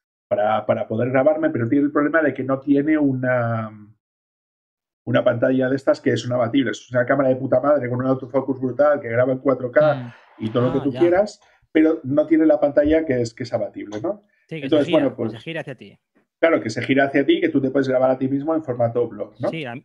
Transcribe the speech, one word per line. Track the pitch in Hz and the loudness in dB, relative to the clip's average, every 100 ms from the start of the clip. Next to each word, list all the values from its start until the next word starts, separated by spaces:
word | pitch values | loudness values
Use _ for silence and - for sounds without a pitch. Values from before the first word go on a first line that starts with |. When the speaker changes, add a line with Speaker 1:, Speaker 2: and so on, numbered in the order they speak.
| _ _ _ | _ _ _
Speaker 1:
para, | 101 104 107 - | -2 0 0 0
para | 113 107 | -2 -2
poder | 110 127 | -4 0
grabarme, | 131 143 156 156 | 2 2 2 -2
pero | 131 117 | -2 0
tiene | 143 | 0
el | 143 | 2
problema | 147 147 160 | 0 0 2
de | 151 | 0
que | 131 | -2
no | 131 131 | -4 -4
tiene | 147 139 147 156 | 0 0 2 0
una, | 143 131 127 127 117 113 110 107 104 _ _ _ _ _ _ _ _ _ _ _ | 0 0 0 0 0 -4 -6 -12 -20 _ _ _ _ _ _ _ _ _ _ _
una | - 127 | -2 2
pantalla | 123 120 131 131 127 | 2 2 0 2 0
de | 135 | 0
estas | - 147 | 0 0
que | 135 113 | 0 -2
son | 123 | -2
abatibles. | 123 113 139 120 104 | -2 0 0 0 -4
Es | - | -4
una | 123 123 | -2 2
cámara | 139 131 | 2 2
de | 131 | 0
puta | 131 127 | 0 0
madre | 143 147 123 | 2 0 0
con | 120 | -2
un | 131 | -2
autofocus | 131 131 135 135 123 | -2 -2 -2 -2 -4
brutal | 127 123 147 143 | -4 2 2 2
que | 117 | 0
graba | 117 127 | 0 0
en | 131 | 0
cuatro | 139 123 123 | 0 -2 0
K | 135 151 | 2 2
Speaker 2:
Mm. | 135 120 - _ - | 0 -6 -16 _ -10
Speaker 1:
y | 113 | -4
todo | 120 123 | 0 0
lo | |
que | 135 | 0
Speaker 3:
Ah, | |
Speaker 1:
tú | 139 | -2
Speaker 3:
ya. | 120 | 0
Speaker 1:
quieras, | 170 175 208 - _ _ _ | 2 2 0 -6 _ _ _
pero | 160 156 160 | 2 2 2
no | 131 143 151 | 0 0 2
tiene | 160 | 4
la | 160 147 | 4 4
pantalla | 147 143 147 160 156 | 2 2 4 2 2
que | 127 | -2
es, | 117 | -2
que | - | -6
es | - | -6
abatible, | 117 101 101 101 107 | -4 -6 -8 -12 -8
¿no? | 156 - _ _ _ | -6 -8 _ _ _
Speaker 3:
Sí, | 160 | -10
que | 139 | 0
Speaker 1:
Entonces, | 151 143 | 2 4
Speaker 3:
se | |
gira, | 165 | 2
Speaker 1:
bueno, | 135 117 | 2 -2
pues | 113 | -6
Speaker 3:
que | 113 | -6
se | |
gira | - 160 | -10 -10
hacia | 151 | -10
ti. | 131 101 - _ _ _ _ | -14 -18 -20 _ _ _ _
Speaker 1:
Claro, | 165 156 | 2 2
que | 113 | -2
se | 113 | -6
gira | - 135 139 | 0 2 2
hacia | 147 139 | 2 2
ti | 170 | 2
y | |
que | 165 | 0
tú | 139 | 0
te | 131 | 0
puedes | 139 127 | 0 0
grabar | 127 131 | 2 2
a | 131 | 0
ti | 135 | -2
mismo | 139 147 | -2 -2
en | 160 | -4
formato | 160 120 120 120 117 | -4 -2 -2 0 -4
blog, | 104 - - | -6 -12 -8
¿no? | - | -6
Speaker 3:
Sí, | 165 | -6
la, | 135 120 | -8 -12